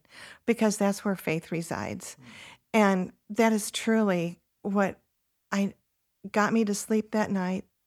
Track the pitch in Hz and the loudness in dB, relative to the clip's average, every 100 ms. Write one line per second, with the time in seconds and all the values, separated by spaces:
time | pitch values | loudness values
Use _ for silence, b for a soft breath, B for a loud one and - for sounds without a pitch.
0 | _ B B B - 226 220 202 202 202 | _ B B B -2 0 0 2 0 0
1 | 208 185 - 160 - 165 165 - 104 185 | -4 -4 -2 -4 -4 -8 -6 -6 -6 -8
2 | - - B B B B _ 226 202 190 | -12 -18 B B B B _ 4 4 4
3 | 180 - - 208 226 214 208 - - 220 | -2 -8 -6 2 2 2 -2 -4 0 2
4 | 208 180 170 175 _ _ 208 196 190 - | 4 2 -2 -8 _ _ -2 0 0 -2
5 | _ _ _ _ - 196 196 - _ _ | _ _ _ _ -6 -2 -2 -4 _ _
6 | _ _ 196 214 208 226 214 202 - 220 | _ _ -4 0 2 2 0 -2 -2 -2
7 | 214 220 208 196 180 185 - _ | 0 -2 -2 -2 -2 -4 -8 _